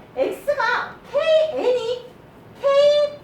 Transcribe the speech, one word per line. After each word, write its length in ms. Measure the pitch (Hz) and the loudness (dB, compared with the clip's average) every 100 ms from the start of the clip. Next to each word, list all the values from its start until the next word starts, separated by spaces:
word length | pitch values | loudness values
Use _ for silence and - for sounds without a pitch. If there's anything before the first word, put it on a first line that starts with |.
| - - | -12 -4
X가 800 | - 370 - 554 453 - - - - | -4 -4 -4 -2 -2 -2 -6 -14 -8
K, 480 | 539 640 622 622 254 | -2 2 2 2 -2
N이 460 | 415 494 453 494 - - - - - - | 0 0 -2 -8 -12 -20 -20 -20 -20 -4
K 580 | 554 554 587 587 587 587 | 0 4 4 4 0 -4